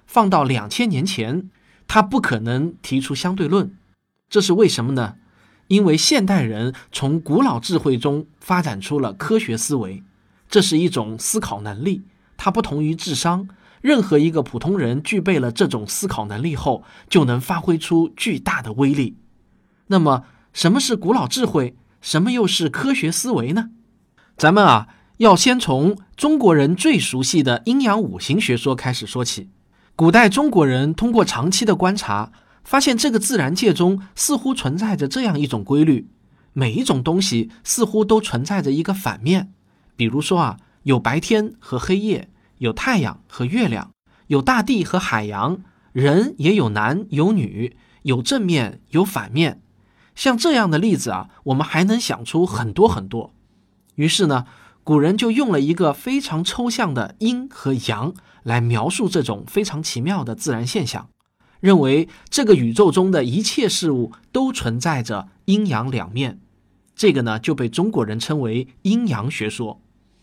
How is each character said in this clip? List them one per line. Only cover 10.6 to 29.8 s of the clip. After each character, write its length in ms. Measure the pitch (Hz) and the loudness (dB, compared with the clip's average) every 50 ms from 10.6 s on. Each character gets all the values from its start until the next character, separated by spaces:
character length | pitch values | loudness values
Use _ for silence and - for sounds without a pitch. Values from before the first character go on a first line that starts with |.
| 190 | 2
是 160 | - 156 156 | 4 2 2
一 100 | 180 170 | 2 0
种 260 | - 135 107 107 110 | 0 -2 -4 -6 -8
思 220 | 110 - - - 220 | -8 -6 -4 -4 -4
考 220 | - - 107 104 | -4 -4 -8 -8
能 240 | 101 104 98 107 147 | -8 -10 -10 -6 -4
力， 160 | 202 190 - - - _ _ _ _ _ | -4 -4 -4 -6 -14 _ _ _ _ _
它 140 | - - 196 | -6 -4 -2
不 100 | 190 226 | -2 -2
同 240 | 214 - 143 151 156 | -4 -2 -4 -2 -2
于 120 | 151 165 | -2 -4
智 180 | 170 - 185 143 | -4 -6 -6 -4
商， 340 | 120 - 170 175 185 196 190 - _ _ _ _ _ | -2 -2 -2 -2 -2 -4 -8 -14 _ _ _ _ _
任 200 | - 269 294 247 | 0 2 2 2
何 160 | 190 - 156 | 4 4 4
一 140 | 147 151 165 | 4 4 4
个 100 | 165 156 | 2 -2
普 160 | 123 - - | -4 -4 -6
通 220 | 117 - 165 202 190 | -6 -4 -2 -2 0
人 220 | 135 117 123 147 | 0 -2 -2 -4
具 200 | 156 - 220 190 | -4 -2 -4 -2
备 160 | 156 190 180 | 0 0 0
了 140 | 143 123 120 | 0 0 -2
这 160 | 117 - 190 | 0 0 0
种 200 | - - 113 104 | 0 0 -4 -6
思 200 | - - - 202 | -8 -8 -6 -6
考 180 | 190 - - 104 | -6 -6 -6 -6
能 160 | 104 101 107 | -6 -6 -6
力 140 | 135 170 147 | -4 -4 -4
后， 280 | - - - - - - - - - - | -2 -2 -2 -2 -2 -6 -14 -20 -20 -10
就 160 | _ - 175 143 | _ 4 4 4
能 160 | 123 120 123 | 4 2 0
发 200 | - - 180 165 | -2 -4 -6 -2
挥 180 | - 185 170 | 0 0 0
出 340 | 160 - - 170 165 165 160 - | 0 0 0 2 2 2 0 -2
巨 220 | - - 226 165 - | -6 -4 -4 -4 -2
大 240 | - - - - 113 | -2 -4 -4 -4 -6
的 100 | 110 104 | -6 -2
威 220 | 127 143 139 147 | 0 2 2 2
力。 200 | 139 127 101 - - _ _ _ _ _ _ _ _ _ _ _ _ _ | 2 0 -2 -4 -10 _ _ _ _ _ _ _ _ _ _ _ _ _
那 120 | - 196 185 | 0 2 4
么， 240 | 160 147 131 127 - - _ _ _ _ | 4 4 2 2 -2 -8 _ _ _ _
什 200 | _ - - 170 | _ 0 2 4
么 80 | 214 277 | 4 4
是 160 | 262 - 226 | 2 0 -2
古 180 | - 131 175 247 | -2 0 2 2
老 140 | 240 - | 2 2
智 180 | - - 254 240 | -2 -2 -2 -2
慧？ 300 | 170 - 151 127 127 - - _ _ _ _ | 0 0 0 -2 -2 -6 -12 _ _ _ _
什 200 | - - - 156 | -8 -2 0 0
么 100 | 185 247 | 2 2
又 160 | 247 247 208 | 2 0 0
是 200 | 185 - - 165 | 0 0 0 -2
科 280 | 151 - - 254 269 269 | -2 -2 -2 -2 0 0
学 160 | 254 196 160 | 0 -2 -2
思 200 | 170 - - 254 | -2 -4 -4 -2
维 220 | 226 131 113 131 170 | -2 -2 -2 0 -2
呢？ 160 | 226 226 - - - _ _ _ _ _ _ _ _ _ _ _ | -2 -4 -4 -10 -20 _ _ _ _ _ _ _ _ _ _ _
咱 160 | - - 156 | 2 4 4
们 140 | 185 214 202 | 6 6 6
啊， 220 | 156 120 107 110 - _ _ _ _ _ | 6 6 4 2 -4 _ _ _ _ _
要 180 | - 226 220 185 | 4 6 6 6
先 240 | - - 254 254 254 | 6 6 2 2 2
从 380 | - 165 131 135 151 190 202 - - _ - | 0 0 0 2 2 2 0 0 -8 _ -6
中 220 | - - 302 311 285 | -2 0 2 2 4
国 140 | 240 185 160 | 6 6 6
人 220 | 147 139 151 180 | 6 4 4 2
最 220 | 180 - 320 277 | 2 2 2 2
熟 240 | 170 - - - 127 | 2 0 -2 -4 -4
悉 220 | 131 - 190 156 135 | -2 0 2 2 2
的 180 | 131 120 - - | 2 0 -2 0
阴 160 | 226 254 277 | 0 0 2
阳 200 | 269 220 202 226 | 2 2 0 0
五 180 | 196 117 90 90 | -2 -4 -6 -8
行 220 | - - 143 220 | -4 -2 0 0
学 160 | - - 120 | 2 0 -2
说 180 | 117 - 139 117 | 0 0 -2 -2
开 160 | 113 - 127 | -2 -4 -4
始 140 | 123 - 110 | -6 -6 -8
说 180 | 101 - 127 123 | -8 -6 -6 -4
起。 260 | - - 101 95 - _ _ _ _ _ _ | -4 -6 -8 -12 -16 _ _ _ _ _ _